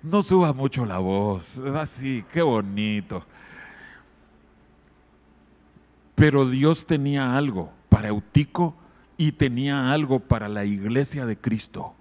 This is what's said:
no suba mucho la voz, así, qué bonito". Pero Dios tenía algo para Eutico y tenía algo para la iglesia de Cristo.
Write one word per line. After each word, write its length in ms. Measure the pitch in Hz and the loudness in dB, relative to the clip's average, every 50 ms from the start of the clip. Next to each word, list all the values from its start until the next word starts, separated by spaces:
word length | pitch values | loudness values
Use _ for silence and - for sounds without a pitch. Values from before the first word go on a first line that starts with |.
no 200 | - 160 175 208 | -6 0 0 0
suba 320 | 190 - 180 185 175 156 139 | 2 4 4 4 4 4 2
mucho 320 | 131 139 131 - 131 120 | 0 -2 -2 -2 -2 -4
la 100 | 107 92 | -2 -2
voz, 640 | 92 92 92 98 98 104 104 98 92 87 - - 131 | -2 -2 0 0 0 0 0 -2 -4 -6 -12 -14 -10
así, 640 | 131 139 139 156 156 139 - - 135 135 131 117 95 - | -8 -6 -4 -6 -6 -8 -10 -8 -6 -6 -6 -6 -8 -6
qué 80 | - 170 | -2 0
bonito". 840 | 170 151 120 110 101 98 98 104 107 107 107 104 92 - 107 90 - _ - - - - - - - - - - - - - - _ _ _ _ _ _ _ _ _ _ _ _ _ _ _ _ _ _ _ _ _ _ _ _ _ _ _ _ _ _ _ _ _ _ _ - _ _ _ _ _ _ _ | 2 2 2 0 0 -2 -4 -4 -2 -2 -2 -4 -6 -8 -12 -12 -12 _ -20 -20 -20 -20 -20 -20 -20 -20 -20 -20 -20 -20 -20 -20 _ _ _ _ _ _ _ _ _ _ _ _ _ _ _ _ _ _ _ _ _ _ _ _ _ _ _ _ _ _ _ _ _ _ _ -20 _ _ _ _ _ _ _
Pero 340 | - 156 151 135 139 135 127 | 4 6 6 6 4 2 2
Dios 380 | 127 131 139 156 165 - - | 2 2 2 2 2 0 0
tenía 500 | - 165 147 139 143 143 139 135 127 123 | -2 -2 0 0 0 0 0 0 0 0
algo 340 | 139 147 139 104 92 82 78 - _ _ _ | 0 0 -2 -2 -4 -8 -8 -14 _ _ _
para 180 | - 104 107 107 | 4 4 4 -2
Eutico 680 | 107 104 - - - 147 147 - - - 175 160 147 - - - _ _ _ _ _ - | -4 -4 -6 2 2 2 2 2 0 -2 -2 -2 -2 -8 -20 -20 _ _ _ _ _ -2
y 140 | 151 151 | -2 -2
tenía 600 | - - 147 131 120 123 135 143 139 139 131 127 | 0 0 -2 -2 0 -2 -2 -2 -2 -2 0 0
algo 260 | 143 156 151 131 135 123 | 0 0 0 0 -2 -2
para 300 | - - 127 113 107 104 | 0 -2 -2 -2 -2 -6
la 160 | 104 104 101 | -4 -4 -2
iglesia 640 | 101 101 98 98 107 117 135 139 - - 143 127 | -2 -2 -2 -4 -2 0 0 -2 -2 -6 -8 -6
de 100 | 113 107 | -6 -6
Cristo. 560 | - - 120 110 107 - - - 92 87 - - _ | -4 -4 -4 -4 -4 -6 -12 -14 -14 -14 -14 -16 _